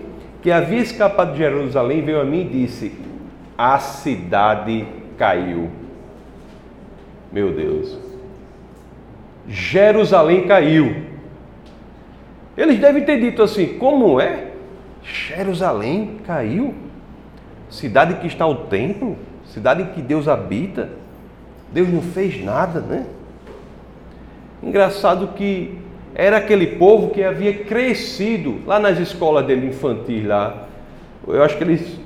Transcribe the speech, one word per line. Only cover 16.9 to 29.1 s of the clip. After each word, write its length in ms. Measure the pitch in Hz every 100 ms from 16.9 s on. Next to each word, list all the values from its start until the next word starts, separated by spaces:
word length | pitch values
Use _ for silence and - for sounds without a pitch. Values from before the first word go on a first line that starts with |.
| - - - - - - - -
Cidade 460 | - 135 101 160 175
que 100 | 170
está 220 | - 160
o 80 | 135
templo? 640 | - 98 139 202 247 139 - - -
Cidade 380 | - 117 156
em 20 | 180
que 160 | -
Deus 260 | 123 151 147
habita? 600 | 123 92 98 190 - 101 - - - - - - - -
Deus 160 | - 180
não 120 | 170
fez 420 | - 185 190 135
nada, 360 | 98 135 175 165
né?" 260 | - 175 254 - - - - - - - - - - - - - - -
Engraçado 640 | - 196 190 196 196 180 196 -
que 420 | 202 190 170 - - - - -
era 220 | 190 214
aquele 280 | 214 208 160
povo 460 | - 185 220 180
que 100 | 202
havia 320 | 190 165 202
crescido 1080 | 202 - 220 254 214 - - 208 220 151 101 113
lá 140 | 208
nas 180 | 208 175
escolas 480 | 170